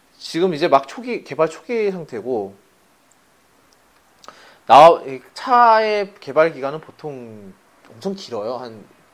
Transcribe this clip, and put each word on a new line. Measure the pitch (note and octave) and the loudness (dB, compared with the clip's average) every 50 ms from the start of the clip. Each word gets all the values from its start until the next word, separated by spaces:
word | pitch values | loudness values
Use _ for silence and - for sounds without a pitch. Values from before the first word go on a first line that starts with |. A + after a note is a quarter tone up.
| _ _ _ _ | _ _ _ _
지금 | - - - D#3+ F#3 F#3+ E3 | -18 -10 -4 -4 -2 -2 -2
이제 | C#3+ E3+ D#3 | -2 0 2
막 | C3+ C3+ - - | 2 2 0 -2
초기, | - B3+ A#3 B3+ A#3 - - | -10 -16 -12 -10 -10 -10 -10
개발 | - C#3+ C#3 D#3+ D#3+ | -12 -4 -4 -4 -4
초기 | - - - - A#3+ A3+ G#3+ G3+ | -4 -10 -10 -8 -6 -4 -4 -4
상태고, | F#3 F3+ D#3 - C3 A2 G2+ B2 C3 A2 G2 F#2+ G2+ _ _ _ _ _ _ _ _ _ _ _ _ _ _ _ _ _ _ _ _ _ _ _ _ _ _ _ _ _ _ _ _ _ - - - - - - _ _ _ - | -4 -6 -12 -12 -12 -12 -8 -6 -6 -6 -6 -8 -12 _ _ _ _ _ _ _ _ _ _ _ _ _ _ _ _ _ _ _ _ _ _ _ _ _ _ _ _ _ _ _ _ _ -20 -20 -20 -20 -20 -20 _ _ _ 6
나-, | A#2 C#3 D#3 E3+ D#3+ - - | 8 10 10 10 8 6 0
이 | C3 C3+ B2+ - - _ | -8 -14 -14 -16 -20 _
차의 | - - C4 B3 A#3+ A#3+ A3+ A3 A3 A3 G#3+ G#3+ G#3 G3 G3 - _ | -14 -4 0 2 4 6 6 4 4 2 0 -2 -4 -4 -6 -10 _
개발 | - C#3+ B2+ D3+ D#3+ E3 D3+ | -16 -4 0 0 0 0 0
기간은 | C3+ B2+ C3+ D3 D#3 | -4 -8 -8 -10 -10
보통 | - - - _ - D3+ C#3 B2+ A#2+ A2+ A2 G#2 G2+ F#2+ F#2 _ _ _ _ _ _ _ A#2+ | -14 -18 -20 _ -16 -14 -14 -14 -16 -18 -20 -20 -20 -20 -20 _ _ _ _ _ _ _ -20
엄청 | A2 - G3 G3 | -12 -10 -10 -10
길어요. | G3 - - A#2+ G#2 G#2 A2+ B2+ A#2+ | -10 -12 -12 -10 -8 -8 -8 -10 -10
한, | B2+ A#2+ A2+ G#2+ F#2 - _ _ _ _ | -12 -14 -18 -20 -20 -20 _ _ _ _